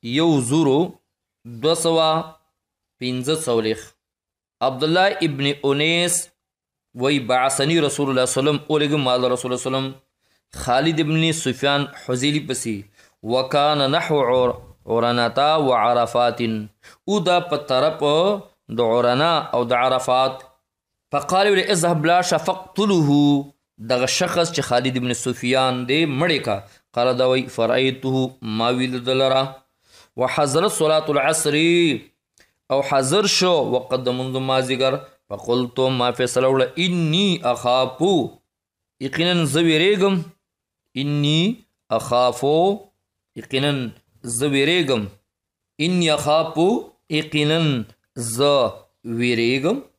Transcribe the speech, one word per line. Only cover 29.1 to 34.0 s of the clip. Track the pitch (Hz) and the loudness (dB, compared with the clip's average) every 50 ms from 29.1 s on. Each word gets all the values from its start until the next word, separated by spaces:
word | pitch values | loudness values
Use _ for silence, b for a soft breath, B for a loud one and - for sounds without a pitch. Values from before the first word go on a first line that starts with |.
| 131 131 135 | 0 2 2
لره. | 131 131 131 135 139 - - _ _ _ b b b b b b b b | 2 2 2 0 -2 -6 -14 _ _ _ b b b b b b b b
وحضر | - 123 127 - - 147 139 127 160 175 208 | -4 -4 -2 0 0 0 2 2 0 0 0
صلاة | - - 160 151 156 156 156 - | 0 0 2 2 2 2 0 0
العصر، | 147 139 135 147 160 156 - 151 147 151 160 170 170 175 170 165 139 - - _ _ _ _ _ _ b b b b b _ _ | -2 0 0 0 0 0 -2 0 0 2 2 2 4 4 2 2 0 -2 -6 _ _ _ _ _ _ b b b b b _ _
او | - 139 139 | -2 -2 0
حاضر | - 143 135 131 131 151 202 208 | 0 0 0 2 2 2 2 2
شو | 202 - - 180 180 180 156 131 110 | 2 2 2 2 2 2 2 2 0
وقت | 120 127 123 - 131 127 | -2 -2 -2 -2 -4 -2